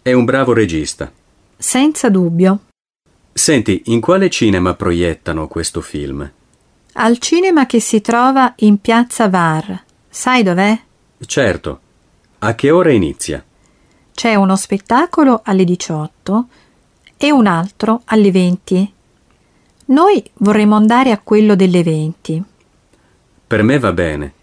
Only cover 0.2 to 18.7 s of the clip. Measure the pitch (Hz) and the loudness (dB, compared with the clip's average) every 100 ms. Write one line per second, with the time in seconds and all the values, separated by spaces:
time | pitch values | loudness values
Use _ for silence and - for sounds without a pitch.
0.2 | 117 131 131 117 104 80 73 - 69 _ | 2 0 2 2 0 -2 -8 -10 -14 _
1.2 | _ _ _ _ - 254 294 302 247 190 | _ _ _ _ -4 0 0 0 0 0
2.2 | 175 170 185 202 _ _ _ _ _ _ | 0 2 0 0 _ _ _ _ _ _
3.2 | _ - 170 147 110 95 - 117 113 185 | _ -4 0 0 0 -4 -2 -2 0 0
4.2 | 190 - 113 95 90 87 92 85 87 80 | 0 0 0 2 0 -2 -2 -2 -2 -4
5.2 | - 80 78 - 80 - 78 78 71 69 | -8 -8 -8 -8 -8 -8 -10 -10 -10 -10
6.2 | 71 _ _ _ _ _ _ - 226 240 | -12 _ _ _ _ _ _ -4 -2 -2
7.2 | - 330 381 330 262 233 - 220 208 226 | 0 0 2 2 2 0 0 -2 0 0
8.2 | 254 269 254 - 214 208 - 226 240 - | 2 2 0 2 2 2 2 0 0 -2
9.2 | 180 185 170 156 208 185 _ _ _ - | -2 0 0 -2 -6 -12 _ _ _ -8
10.2 | - 254 202 175 202 220 _ _ _ _ | -2 0 2 2 0 0 _ _ _ _
11.2 | - - 120 76 - 69 _ _ _ _ | -8 -2 -2 -2 -6 -12 _ _ _ _
12.2 | _ _ 107 110 139 165 180 131 80 69 | _ _ -6 -2 2 2 2 0 0 -6
13.2 | - 71 - _ _ _ _ _ _ - | -10 -10 -12 _ _ _ _ _ _ -6
14.2 | 233 214 196 190 - 196 _ 240 359 - | -2 0 2 0 -2 -8 _ 0 0 2
15.2 | 277 233 - 190 180 180 - 156 156 _ | 2 2 0 0 0 -2 -4 -8 -8 _
16.2 | - 208 240 _ _ _ _ _ _ _ | -4 -4 -4 _ _ _ _ _ _ _
17.2 | 294 294 214 170 185 _ 214 226 _ 220 | 0 2 2 0 -4 _ -4 -4 _ 2
18.2 | 202 185 180 180 - | 2 2 0 -2 -2